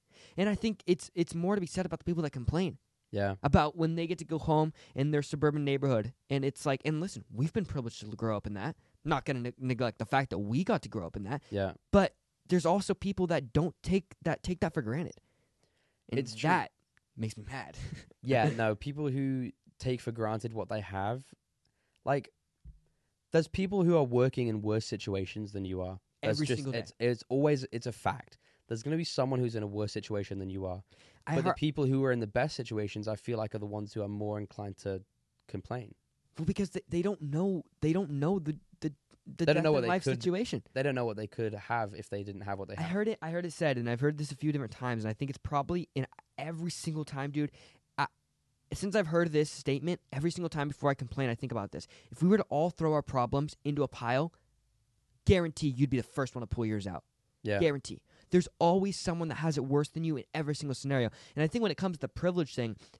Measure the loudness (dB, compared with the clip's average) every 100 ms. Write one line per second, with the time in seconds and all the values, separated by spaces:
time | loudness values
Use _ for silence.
0 | _ -20 -8 -2 0 2 -2 -2 0 0
1 | 0 -2 -2 0 0 0 -2 -4 -4 -4
2 | -4 -2 -2 -2 0 2 0 -4 _ _
3 | _ -2 0 0 6 6 6 2 0 0
4 | -2 -4 -4 -2 2 4 2 -2 -8 -2
5 | 2 2 0 2 2 2 2 2 4 2
6 | 0 -6 -4 0 0 -2 0 0 0 -2
7 | -2 -8 -8 -2 0 0 -2 -2 -6 -8
8 | -10 -4 0 0 -2 -6 -6 -8 _ _
9 | -2 0 0 -2 -4 -4 -2 0 0 -2
10 | 0 2 2 0 0 2 2 0 0 -6
11 | -6 -6 -6 -6 -4 -2 -2 -4 _ 4
12 | 4 0 _ _ 0 2 4 2 2 -2
13 | -2 0 0 0 0 2 0 -2 0 0
14 | 0 -6 -2 -2 -2 -2 -2 0 -2 -2
15 | -4 -10 _ _ _ _ _ _ _ _
16 | -6 -2 -2 -2 2 2 0 _ _ _
17 | _ -6 -6 -6 -10 -10 -10 -10 -10 -12
18 | -16 _ 2 4 4 4 2 0 -4 -4
19 | -2 0 0 -2 -4 -8 _ -8 -4 -4
20 | -4 -2 -2 -2 -4 -6 -4 -4 -4 -2
21 | -2 -2 -8 -20 _ _ _ _ _ _
22 | -2 0 -2 _ _ _ -20 -20 _ _
23 | _ _ _ 2 2 0 0 4 6 6
24 | 6 4 4 2 0 0 2 0 0 -4
25 | -2 -2 -2 -6 -8 -6 -4 -4 -6 -8
26 | _ _ -2 0 0 0 -2 -4 -6 -2
27 | 0 0 0 2 4 2 0 -6 -6 -4
28 | -2 -2 -6 -20 _ _ -8 -6 -2 -2
29 | -2 0 0 2 0 0 -4 -2 -4 -4
30 | -4 -4 -4 -6 -6 -6 -6 -6 -12 -20
31 | -20 _ -4 0 2 2 0 2 2 4
32 | 4 2 0 0 0 -2 -6 -4 -4 -4
33 | -6 -6 -4 -4 -2 -4 -6 -6 -6 -4
34 | -4 -4 -4 -4 -6 -10 -10 -8 -6 -6
35 | -8 _ _ _ -12 -10 -8 -8 -10 -18
36 | _ _ _ -6 -2 0 -2 -6 -4 -2
37 | 0 -2 -2 0 0 -2 -6 _ 0 2
38 | 0 0 0 0 -2 -6 -8 -8 -8 -8
39 | _ _ -12 0 4 6 6 4 4 2
40 | 2 0 2 0 0 -4 -4 -2 0 2
41 | 0 -2 -6 -2 -4 -4 -2 -2 -2 -6
42 | -8 -6 -6 -8 -6 -6 -6 -6 -4 -2
43 | -2 -2 -4 -4 -6 0 0 0 0 0
44 | 0 0 -4 -4 -2 -2 -4 -6 -4 -2
45 | -2 -4 -6 -6 -4 -2 0 -2 -2 -4
46 | -6 -8 -16 -10 -8 -6 -6 -6 -4 -4
47 | -4 -6 -4 -2 -2 -4 -20 _ _ -4
48 | -4 _ _ _ _ _ -10 -6 0 2
49 | 2 2 2 2 0 -2 -2 -2 -2 -6
50 | _ -4 -2 -2 -4 -2 -4 0 0 0
51 | -4 -2 -2 -2 -4 -4 -6 -8 -14 -18
52 | -16 2 6 6 4 0 0 0 0 0
53 | 0 0 2 2 0 -4 -2 0 0 -2
54 | 0 2 0 -4 _ _ _ _ _ _
55 | _ _ 4 6 4 0 0 2 2 2
56 | -2 -2 -4 -4 -6 -2 0 0 -4 -8
57 | -10 _ _ _ 0 2 4 2 -6 -12
58 | _ _ _ 2 2 2 4 4 2 -2
59 | -2 -2 -2 -2 0 0 2 2 2 -2
60 | -2 -2 -4 -4 -2 -2 -4 -4 0 2
61 | 2 -2 -8 0 0 2 0 0 -2 -2
62 | -6 -2 0 2 0 -2 -4 -4 -14 -12